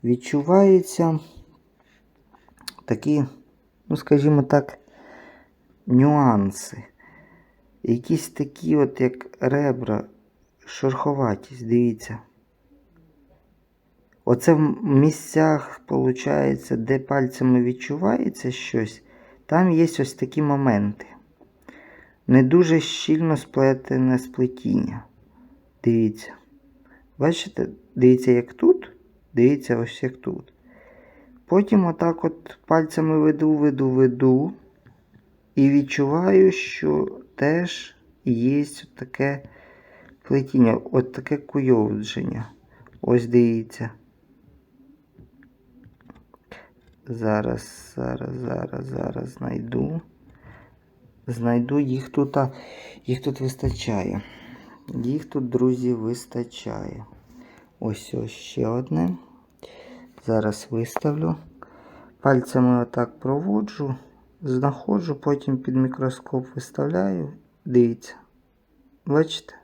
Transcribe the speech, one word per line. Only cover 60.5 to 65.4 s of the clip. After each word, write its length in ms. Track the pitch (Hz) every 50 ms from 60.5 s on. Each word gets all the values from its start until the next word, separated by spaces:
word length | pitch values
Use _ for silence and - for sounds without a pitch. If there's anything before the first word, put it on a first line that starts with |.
| 104 - - -
виставлю. 640 | - 110 117 117 - - - 156 147 151 160 165 165 - - - - - - - - - - - - - - - - _
Пальцями 600 | - 139 139 127 123 - - 127 127 123 123 123 120
отак 380 | 120 - 120 120 - - -
проводжу, 720 | - 127 135 143 160 196 202 214 214 208 - - 147 135 131 131 - - _ _ _ _ _ _ 185
знаходжу, 720 | 143 127 127 131 143 135 - - - 208 208 175 165 147 139 -
потім 360 | 147 143 143